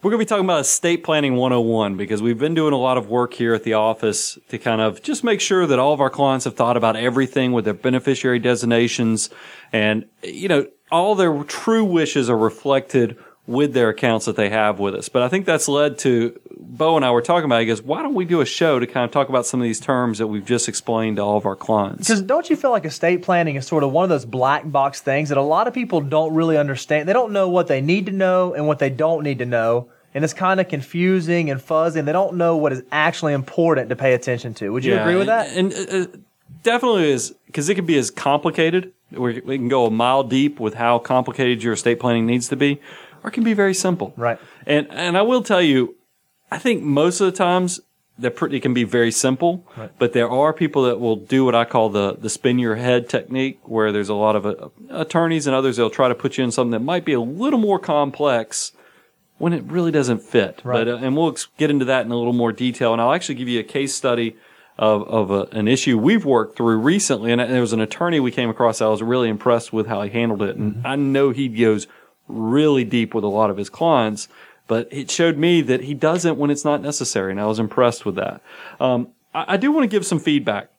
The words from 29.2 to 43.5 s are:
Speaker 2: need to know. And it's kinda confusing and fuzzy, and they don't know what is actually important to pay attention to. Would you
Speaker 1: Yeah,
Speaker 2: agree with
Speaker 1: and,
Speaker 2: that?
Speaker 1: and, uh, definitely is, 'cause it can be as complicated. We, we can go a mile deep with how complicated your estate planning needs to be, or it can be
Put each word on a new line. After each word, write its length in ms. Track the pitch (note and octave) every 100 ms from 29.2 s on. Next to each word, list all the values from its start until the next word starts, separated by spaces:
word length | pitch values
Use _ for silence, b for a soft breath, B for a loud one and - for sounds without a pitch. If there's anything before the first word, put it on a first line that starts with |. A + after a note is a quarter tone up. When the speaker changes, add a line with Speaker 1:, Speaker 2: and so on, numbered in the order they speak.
Speaker 2:
need 160 | D3 C3
to 60 | B2
know. 420 | A#2+ A2+ A#2+ B2 b b
And 100 | C#3
it's 80 | D3+
kinda 320 | - F#3 F#3+
confusing 840 | F#3 D3 C3 E3+ F3+ F#3+ E3 F3 D#3
and 100 | C3+
fuzzy, 380 | - D#3 E3 D#3+
and 100 | D3
they 40 |
don't 240 | D#3+ G3 F3
know 200 | E3+ E3
what 160 | D3+
is 100 | C3 -
actually 440 | D3 D#3 E3 D#3
important 560 | C#3 C3 - E3+ C#3+ A2+
to 60 | A#2+
pay 180 | C3+
attention 400 | B2 - A#2+ B2
to. 160 | A2 G2+
Would 160 | A#2 B2+
you 80 |
Speaker 1:
Yeah, 80 | B2
Speaker 2:
agree 140 | - F3+
with 120 | G3
Speaker 1:
and, 440 | A3+ E3 F3+ F#3+
Speaker 2:
that? 200 | F#3 F#3+
Speaker 1:
and, 140 | F#3+ F3+
uh, 40 | - _ _ _ C3
definitely 480 | A3+ A#3 B3 G#3 D#3
is, 240 | C3 - - _
'cause 160 | - D3
it 60 |
can 100 | G3
be 140 | E3+ D3+
as 120 | A#2
complicated. 840 | - C#3+ D3 F3+ E3+ D#3+ F3+ F#3 _ _
We, 300 | - B2 A#2
we 140 | B2 C3+
can 100 | A#2+
go 160 | C3+
a 60 | A#2
mile 320 | A2 A#2+ C3+
deep 360 | B2+ C3 C#3+ C#3+
with 160 | A2
how 240 | A2+ A#2+ A#2+
complicated 640 | - B2+ B2+ A#2+ B2+ A#2+
your 120 | A2+
estate 260 | G#2+ A#2+ A#2+
planning 260 | B2+ A#2 A2+
needs 220 | B2 A#2+
to 80 | C3
be, 240 | C#3+ C#3+ B B B B
or 60 | G#3+
it 40 |
can 120 | A3+
be 100 | A3+